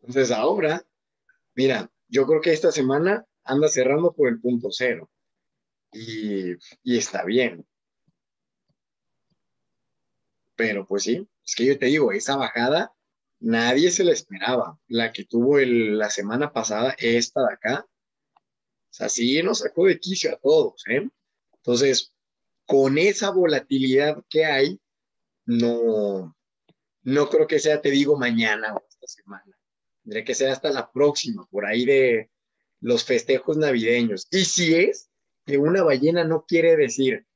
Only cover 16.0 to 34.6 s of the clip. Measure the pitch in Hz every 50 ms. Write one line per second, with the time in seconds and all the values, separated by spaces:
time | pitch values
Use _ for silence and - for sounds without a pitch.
16 | 107 104 - 101 101 101 110 127 - - - 113 110 - 107 107 120 131 - -
17 | - 117 117 117 113 - _ - 131 110 101 _ - 107 131 185 - _ _ _
18 | _ _ _ _ _ _ _ _ _ _ _ _ _ _ _ _ _ _ - -
19 | 113 104 - 113 117 123 135 156 170 196 233 - - - - 170 180 196 170 170
20 | - 185 190 - - 156 - - - 139 156 156 135 104 _ - - - 113 139
21 | 202 262 _ _ _ _ _ _ _ _ _ _ _ - 120 120 135 139 127 -
22 | - _ _ _ _ _ _ _ _ _ _ _ _ - - 139 135 135 135 151
23 | 175 208 196 - 214 196 180 185 180 165 147 131 - _ 139 131 131 131 127 135
24 | 143 151 151 - - _ - 156 160 156 143 135 139 151 190 - _ _ _ _
25 | _ _ _ _ _ _ _ _ _ - 120 117 117 120 117 117 117 117 110 107
26 | 104 101 98 95 92 82 _ _ _ _ _ _ _ _ _ _ _ _ _ _
27 | _ 127 135 147 147 139 - 156 151 151 160 147 147 156 151 147 - 143 139 139
28 | 143 139 151 139 123 120 117 113 113 110 107 107 110 110 104 - _ _ _ _
29 | - - - _ _ 98 98 95 _ 98 _ _ _ _ _ _ _ _ _ _
30 | _ 110 104 110 107 - 123 - 135 135 135 127 - 151 139 127 - - _ 127
31 | 143 147 143 - - 120 110 95 - _ - 101 101 101 107 120 123 127 139 135
32 | 131 127 117 110 110 _ _ _ _ _ _ _ _ _ _ _ - 117 120 117
33 | - - 127 117 - - 135 131 - - 156 156 156 143 131 117 110 113 120 123
34 | 117 113 101 92 - _ - 190 185 - - -